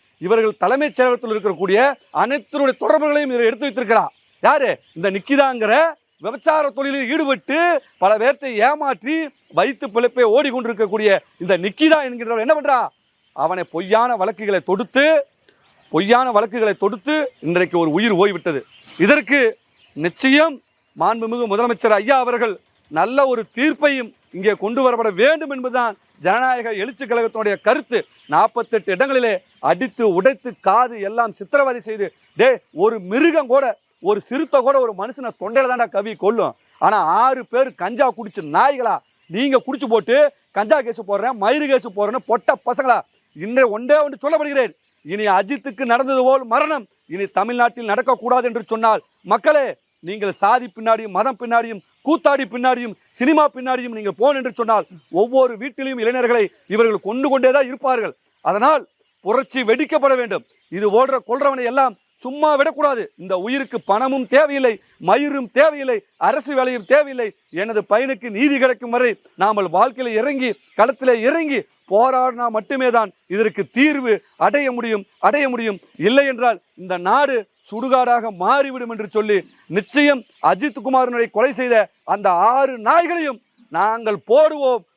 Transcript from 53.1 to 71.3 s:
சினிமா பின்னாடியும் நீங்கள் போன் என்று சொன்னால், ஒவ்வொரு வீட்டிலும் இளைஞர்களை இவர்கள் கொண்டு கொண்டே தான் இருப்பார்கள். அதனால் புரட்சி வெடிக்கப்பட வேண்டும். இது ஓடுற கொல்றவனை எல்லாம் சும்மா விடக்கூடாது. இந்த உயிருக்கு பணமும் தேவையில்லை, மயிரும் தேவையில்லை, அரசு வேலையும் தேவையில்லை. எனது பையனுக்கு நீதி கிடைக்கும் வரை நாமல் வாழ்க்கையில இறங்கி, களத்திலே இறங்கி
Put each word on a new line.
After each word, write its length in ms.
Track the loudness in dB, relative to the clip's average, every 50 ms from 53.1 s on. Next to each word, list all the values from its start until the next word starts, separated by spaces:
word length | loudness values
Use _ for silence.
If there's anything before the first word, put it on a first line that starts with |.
சினிமா 320 | _ -2 0 2 4 4 4 2 0
பின்னாடியும் 420 | -4 -6 -4 -4 -4 -4 -8 -10
நீங்கள் 200 | -8 -8 -8 -4 0
போன் 180 | 0 2 2
என்று 160 | 0 -4 -6 -6
சொன்னால், 340 | -6 -2 0 0 0 0 -4 -14 -20 _ _
ஒவ்வொரு 420 | -2 -2 -2 2 2 2 2 2 0
வீட்டிலும் 440 | -6 -10 -12 -10 -8 -8 -8 -6 -2 -2
இளைஞர்களை 420 | -2 0 0 0 0 2 0 0 -2 -4 _ _
இவர்கள் 400 | _ 0 2 2 2 2 -2 -4 -6
கொண்டு 200 | -4 -2 0 0
கொண்டே 220 | 0 2 2 4
தான் 180 | 4 2 0 0
இருப்பார்கள். 440 | -4 -6 -2 -2 -2 0 -2 -6 -8 _ _ _ _ _ _
அதனால் 380 | -4 -2 2 2 2 2 0 -2 _ _ _ _ _ _ _ _
புரட்சி 380 | -2 -2 -2 -2 -4 -6 -4 0
வெடிக்கப்பட 520 | 0 0 0 0 -2 -2 0 2 2 2
வேண்டும். 300 | 0 0 -4 -6 -8 -8 _ _ _ _ _ -8
இது 140 | -2 -2 2
ஓடுற 280 | 4 4 2 2 0 -4 -4
கொல்றவனை 380 | -4 -4 0 0 0 0 0 -4
எல்லாம் 320 | -2 0 2 0 0 -2 _ _ _ _ _ _
சும்மா 260 | -12 -4 -2 0 2 2
விடக்கூடாது. 480 | 2 0 0 0 0 -2 0 0 -2 -6 -10 _
இந்த 180 | _ -8 -6 -6
உயிருக்கு 440 | -4 -2 -4 -4 -4 -4 -6 -8 -10
பணமும் 460 | -2 0 0 0 0 0 -2 -4 -4
தேவையில்லை, 460 | 2 2 4 4 4 0 0 0 0 0 -2 _ _ _ _ 0
மயிரும் 440 | 2 2 2 2 -2 -4 -6 -6 -4
தேவையில்லை, 480 | _ 4 4 4 2 -2 -4 -4 -4 -4 -6 _ _
அரசு 380 | _ 0 0 0 0 -4 -4 -2
வேலையும் 340 | -2 0 0 -2 -6 0 2 4
தேவையில்லை. 360 | 4 4 2 -4 -6 -6 -6 -8 _ _ _
எனது 320 | -8 -6 -6 -2 -2 -4 0 2
பையனுக்கு 400 | 0 0 2 0 -4 -6 -8 -10
நீதி 260 | -4 0 0 2 2 2
கிடைக்கும் 380 | 2 2 0 0 -6 -4 -2
வரை 160 | 0 0 0 -2 -4 _ _ _ -2
நாமல் 320 | 0 0 0 0 -2 -2 2
வாழ்க்கையில 440 | 2 2 2 2 -4 -6 -4 -2 -2 -2
இறங்கி, 280 | -2 -2 -2 -4 -4 -4 -6 _ _ _
களத்திலே 380 | 2 2 2 2 0 2 2 2 2
இறங்கி 400 | 2 0